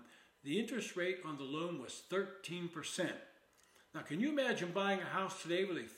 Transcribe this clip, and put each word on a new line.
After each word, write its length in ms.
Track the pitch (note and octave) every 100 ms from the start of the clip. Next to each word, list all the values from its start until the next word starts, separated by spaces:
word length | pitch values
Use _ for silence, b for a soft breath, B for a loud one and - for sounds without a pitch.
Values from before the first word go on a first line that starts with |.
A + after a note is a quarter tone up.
| B B B B C#3
the 120 | F3+
interest 380 | A#3 B3 - F3
rate 220 | F3+ F3+ D#3+
on 100 | C#3+
the 80 |
loan 380 | C3+ D3+ F3 E3
was 220 | A2+ - -
thirteen 600 | F#3 G3 - - F3 E3+
percent. 480 | D#3+ - - D#3 F#2 - - _ b b b b
Now, 60 | D#3
can 220 | - D3+
you 80 | C4+
imagine 420 | D4 B3+ A3 F3
buying 280 | G3 G3 F#3+
a 20 |
house 400 | D#3+ F3 F#3+ -
today 220 | D#3+ F3 G3
with 100 | D#3+
a 60 | A2+